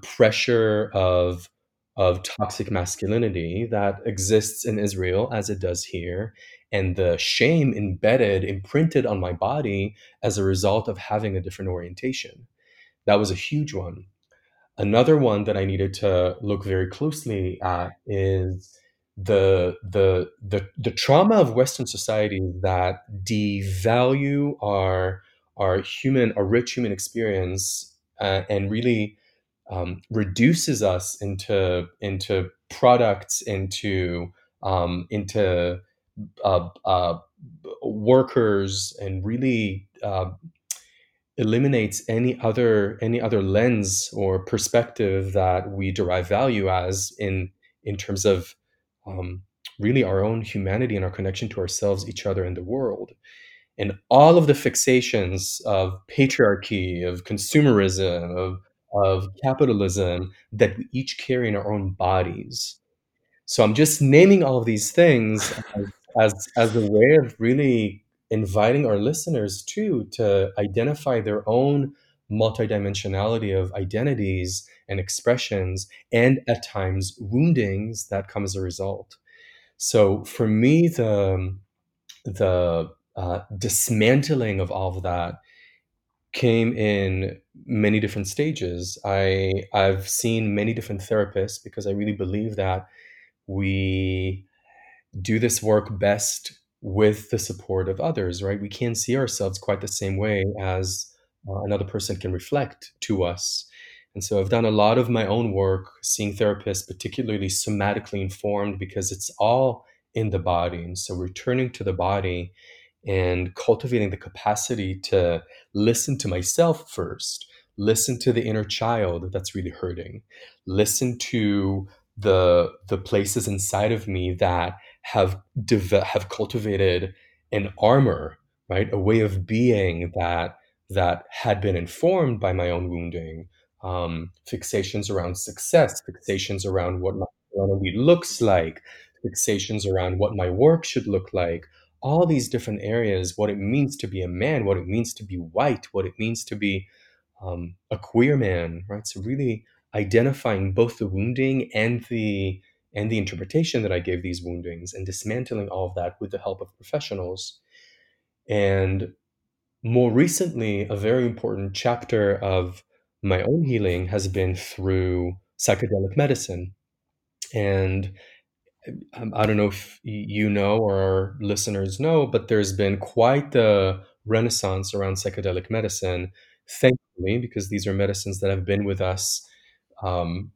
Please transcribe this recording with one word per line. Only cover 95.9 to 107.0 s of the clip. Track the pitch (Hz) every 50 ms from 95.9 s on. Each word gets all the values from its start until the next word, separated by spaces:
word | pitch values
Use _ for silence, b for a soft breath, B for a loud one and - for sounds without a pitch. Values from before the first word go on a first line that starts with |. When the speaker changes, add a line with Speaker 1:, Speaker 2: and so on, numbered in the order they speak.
| 110 92
Speaker 1:
best | 104 101 101 107 - - - - - - - _ _ _ _ _
with | - 107 92 101 107 107 104 104 - -
the | - 107
support | - - 107 95 - - 98 95 92 95
of | 95 -
others, | 160 165 160 - 95 90 87 90
right? | 98 95 101 101
We | 101 101
can't | - - 127 120 117
see | 110 - - 123
ourselves | 135 135 113 - - 104 98 95 95
quite | - - 101 98
the | -
same | - - - 104 95 98
way | 95 104 107 104 98 95 98 104 104
as, | 95 95 92 92 92 92 95 - - b b b b b _ _ -
uh, | 101 98 98 101
another | 101 101 98 101
person | 98 - 107 - - 107
can | 92 - 95
reflect | 92 90 - - 143 143 135 - - _ - - _ _
to | - - 107 95 90
us. | 85 87 90 - - - - - B B B B B B B B B _
And | 101 95
so | - 110 101
I've | 98 101
done | 120 117 117
a | 110
lot | 107 107 104 107 113
of | 127 123 117
my | 120 113 107
own | 95 104 117 117 110
work, | 95 98 98 95 95 95 95 - - _
seeing | - - - - 107 101 95
therapists, | 98 110 104 101 101 - 107 95 95 -
particularly | - 101 -